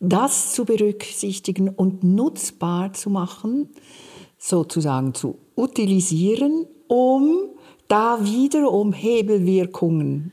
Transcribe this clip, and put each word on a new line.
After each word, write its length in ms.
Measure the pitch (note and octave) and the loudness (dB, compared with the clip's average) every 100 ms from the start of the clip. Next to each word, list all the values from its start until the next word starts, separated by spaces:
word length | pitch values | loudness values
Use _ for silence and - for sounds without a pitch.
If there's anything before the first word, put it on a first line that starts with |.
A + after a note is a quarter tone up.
das 520 | F3+ F#3 C#4 - - | 0 2 2 0 -2
zu 140 | - A3+ | -4 0
berücksichtigen 1040 | G#3+ G#3 G#3 - - G3+ F#3+ - F#3+ F#3+ | 2 0 -2 -10 -8 -6 -6 -6 -2 -2
und 340 | F#3+ F#3 F#3 | 0 0 2
nutzbar 880 | F3+ G3 D4 - - - E3+ F3 F#3+ | 2 2 0 -4 -10 -6 -4 -4 -6
zu 160 | F#3+ G3+ | -8 -4
machen, 640 | F#3+ F3+ - G#3+ C4+ D4 - - - - - - _ | -4 -4 -6 -4 -4 -6 -12 -20 -20 -20 -20 -20 _
sozusagen 800 | - F3+ D#3+ E3 D3+ C3 C3 | -2 -2 0 -2 -2 0 -2
zu 240 | - C3+ - _ - | -4 -8 -8 _ -4
utilisieren, 1120 | B3+ - G3+ F#3+ F3 D#3+ F#3+ A#3 C#4+ D#4+ E4 - - | -4 0 2 2 0 0 0 2 0 -2 -4 -12 0
um 640 | B3 B3+ C4+ D4 F4 G4 - - _ _ | 2 4 4 2 2 -2 -12 -20 _ _
da 300 | G#3 A3+ A#3 | 2 2 0
wiederum 680 | G3+ A#3 C#4 D#4 C#4+ G3 G#3 | 0 0 2 2 2 2 0
Hebelwirkungen 1400 | D3+ A3 A#3 G#3 G#3 F3+ F#3+ F3+ - E3+ D#3+ C#3+ C#3+ D#3+ | 0 0 2 2 2 4 2 0 -2 0 0 0 -4 -6